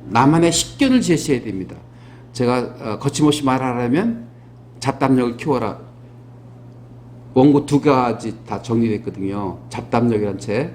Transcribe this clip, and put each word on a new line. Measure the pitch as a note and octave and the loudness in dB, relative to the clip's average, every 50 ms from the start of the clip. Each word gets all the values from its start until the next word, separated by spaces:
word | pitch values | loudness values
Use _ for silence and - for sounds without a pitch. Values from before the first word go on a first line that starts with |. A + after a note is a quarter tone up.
| - - | -12 0
나만의 | F#2+ A2+ B2+ C#3 D#3 E3 E3+ E3+ E3 | 2 4 4 6 6 4 4 2 2
식견을 | - - - - - C#4+ C4 C4 B3+ | 0 -2 -4 -2 -2 2 4 4 2
제시해야 | G3+ E3+ E3+ C#3+ B2+ - C#3+ A#2+ - | 4 2 0 0 2 0 -2 -2 -2
됩니다. | A2+ F#2+ F#2+ F#2 - - - - - - - - - - - - - - | -6 -8 -8 -8 -10 -12 -18 -20 -20 -20 -20 -20 -20 -20 -20 -20 -20 -6
제가, | - - A#2+ B2 B2+ A#2+ - - - | -2 0 0 0 0 -2 -4 -8 -12
어, | - A#2 G#2 A2 | -8 -8 -8 -4
거침없이 | - C#3+ C3+ - D3+ D3+ C#3+ D3 C#3+ | -4 -4 -2 2 2 2 2 2 0
말하라면 | C3+ B2+ C3 C3 B2+ B2 A#2+ B2 A#2+ B2 D#3+ G#3 A#3 A3+ - - - - - - - - - - - - - | 0 0 0 0 -2 -2 -2 -2 0 0 0 0 0 -2 -4 -10 -16 -20 -20 -20 -20 -20 -20 -20 -20 -18 -8
잡담력을 | - C3+ B2+ - C#3 C3 C3+ B2+ B2 A#2+ A2+ | -4 -4 -2 0 2 2 4 4 2 0 -2
키워라. | A#2+ - D#3+ C#3 B2 A2 G#2 E2 - - - - - - - - - - - - - - - - - - - - - - - - - - - - - - - - | -4 -2 -2 -2 -2 -2 -4 -6 -8 -14 -20 -20 -20 -20 -20 -20 -20 -20 -20 -20 -20 -20 -20 -20 -20 -20 -20 -20 -20 -20 -20 -20 -20 -20 -20 -20 -20 -20 -2 2
원고 | C3 C3 D3 C#3+ D3 C#3+ | 4 6 6 6 4 2
두 | - D3 C#3+ | 2 0 2
가지 | C3+ D3+ C#3 B2+ B2 A#2+ A2+ A#2 - A2+ G2+ - - | 4 4 4 4 2 0 -2 -4 -6 -10 -10 -10 -10
다 | - G#2+ G2 | -10 -10 -10
정리됐거든요. | - - A#2 A2+ A#2 A2+ G#2+ G2+ - G2+ F#2 G2 G2 G2 G2 G2+ G2+ F#2 F2 - - - | -4 -2 0 0 2 0 0 -2 -6 -8 -10 -6 -6 -6 -4 -4 -6 -6 -8 -10 -14 -10
잡담력이란 | - - A#2+ - - A#2+ A#2 A#2+ A2+ G#2 G#2 G2+ G2 F#2+ | -10 -10 -8 -2 0 2 2 2 2 0 0 -2 -4 -6
책. | - - G2+ A2+ D3 F3 - | -6 -4 -2 -2 -2 -4 -8